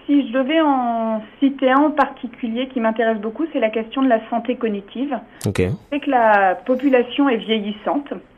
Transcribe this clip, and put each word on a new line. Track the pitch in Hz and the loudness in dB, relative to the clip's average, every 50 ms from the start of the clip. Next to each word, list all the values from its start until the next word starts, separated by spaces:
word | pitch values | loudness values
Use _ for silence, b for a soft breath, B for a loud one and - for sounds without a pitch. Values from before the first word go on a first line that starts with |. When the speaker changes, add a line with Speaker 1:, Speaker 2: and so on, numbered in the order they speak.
| - | -2
Speaker 1:
Si | - 285 285 247 226 | 0 2 2 2 2
je | 220 | 0
devais | 262 262 254 311 330 | 0 0 2 2 2
en | 320 294 277 262 247 240 233 226 226 226 220 214 214 - - - | 2 2 2 0 0 -2 -2 -2 -2 -2 -2 -4 -6 -10 -4 -2
citer | 285 269 277 - 277 254 | -2 -2 0 2 2 4
un | 262 277 | 4 4
en | 302 311 | 4 4
particulier | 302 302 262 - - - - 220 - - - 226 220 240 269 | 2 2 0 0 -2 -8 -12 -14 -10 -8 -8 -6 -4 -4 -6
qui | 262 - 247 | -4 -4 -2
m'intéresse | 220 220 220 233 233 226 220 208 | -2 0 0 0 0 0 0 -2
beaucoup, | 208 226 220 - 320 320 | -4 -6 -6 -6 -6 -4
c'est | - 277 | -2 -2
la | 226 220 | -2 0
question | 220 226 220 226 - 269 | 0 -4 -6 -4 -2 0
de | 262 262 | 2 2
la | 233 220 226 - | 2 0 0 -2
santé | 240 233 233 - 240 | -6 -4 -4 -4 -4
cognitive. | - 240 220 202 196 196 - - 220 269 285 262 208 B B B B - | -2 -4 -4 -4 -6 -8 -10 -8 -8 -6 -6 -6 -8 B B B B -4
Speaker 2:
OK. | 107 98 - 92 | -2 0 0 0
Speaker 1:
On | 92 139 - - - 285 | 0 -2 -6 -6 -8 -8
sait | 285 | -6
que | - 285 | -2 0
la | 269 240 226 220 208 202 196 185 180 | 2 4 4 6 6 6 4 2 2
population | 180 - - 254 254 269 285 254 247 233 - - - 285 277 | 0 -2 -2 0 0 2 4 4 4 2 0 0 0 2 2
est | 240 208 | 0 0
vieillissante | 180 202 220 214 196 214 208 - - 185 170 285 285 - - 180 - _ _ | -2 -2 -2 -2 -2 -4 -8 -6 -4 -4 -4 -4 -4 -8 -10 -14 -14 _ _